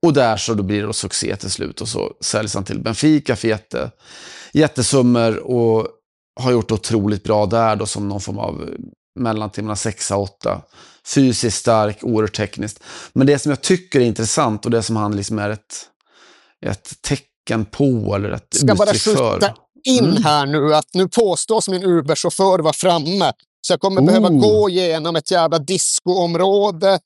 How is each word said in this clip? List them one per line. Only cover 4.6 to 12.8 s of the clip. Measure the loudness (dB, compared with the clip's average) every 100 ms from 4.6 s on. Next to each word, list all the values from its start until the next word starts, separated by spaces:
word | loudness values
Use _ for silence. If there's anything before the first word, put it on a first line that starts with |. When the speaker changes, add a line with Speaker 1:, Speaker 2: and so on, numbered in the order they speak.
| 2 2 0 4 4 4 2 0
Speaker 1:
och | -2 0 2 2 0 -10 _ _ _ -6
har | 0
gjort | 2 2
otroligt | -4 0 0 0 -2
bra | 0 0 2
där | 2 2 0
då | -4
som | -6 -6
någon | -6
form | -8 -6
av | -8 -8 -12 -14 -16 _ _ -6
mellantimmarna | -4 -2 -4 -6 -6 -4
sexa, | -6 -6 -4 -2
åtta. | -2 _ -6 -6 -10 -20 -20 _ -2
Fysiskt | 2 4 2 -2 -2
stark, | 2 2 2 -2
oerhört | -2 0 -2 -2
tekniskt. | -6 -6 -10 -10